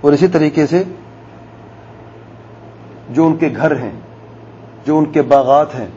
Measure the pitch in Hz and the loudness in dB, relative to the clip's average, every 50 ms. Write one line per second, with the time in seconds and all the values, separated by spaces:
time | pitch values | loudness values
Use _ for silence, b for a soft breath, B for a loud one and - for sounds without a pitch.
0 | - 147 147 143 175 185 180 160 151 151 151 160 151 143 160 180 190 180 - - | 4 2 4 4 2 2 2 2 0 0 0 0 -2 0 0 -2 -2 -4 -10 -18
1 | - - - - - - - - - - - - - - - - - - - - | -20 -20 -20 -20 -20 -20 -20 -20 -20 -20 -20 -20 -20 -20 -20 -20 -20 -20 -20 -20
2 | - - - - - - - - - - - - - - - - - - - - | -20 -20 -20 -20 -20 -20 -20 -20 -20 -20 -20 -20 -20 -20 -20 -20 -20 -20 -20 -20
3 | - - 120 135 165 165 156 160 165 151 120 104 143 160 151 127 123 104 - - | -18 -6 -2 0 2 2 2 0 -2 -4 -2 -2 -2 -2 -2 -2 -6 -10 -12 -14
4 | - - - - - - - - - - - - - - - - - 143 156 156 | -20 -20 -20 -20 -20 -20 -20 -20 -20 -20 -20 -20 -20 -20 -20 -12 -6 -2 0 0
5 | 156 151 - 156 139 120 139 139 131 127 139 147 151 147 - 127 110 87 - | 0 0 0 -2 2 4 4 2 4 4 2 2 2 0 -6 -12 -12 -12 -14